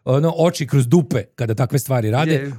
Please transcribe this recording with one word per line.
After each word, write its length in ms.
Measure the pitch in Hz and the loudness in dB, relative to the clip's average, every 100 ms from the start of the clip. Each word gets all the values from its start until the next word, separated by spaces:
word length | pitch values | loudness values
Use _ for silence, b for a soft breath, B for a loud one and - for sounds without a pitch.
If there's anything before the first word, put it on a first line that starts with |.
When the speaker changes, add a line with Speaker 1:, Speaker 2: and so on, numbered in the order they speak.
| - | -2
Speaker 1:
ono, 280 | 135 160 156 | 0 0 2
oči 300 | 170 175 135 | 0 0 0
kroz 200 | 139 123 | 0 4
dupe 360 | 170 143 127 - | 2 2 -2 -6
kada 280 | - 113 110 | -6 -4 -2
takve 240 | 123 139 | -2 -2
stvari 320 | - 127 110 | -2 -2 0
rade, 220 | 120 160 | 0 0
Speaker 2:
Je. 180 | 147 139 | -2 -4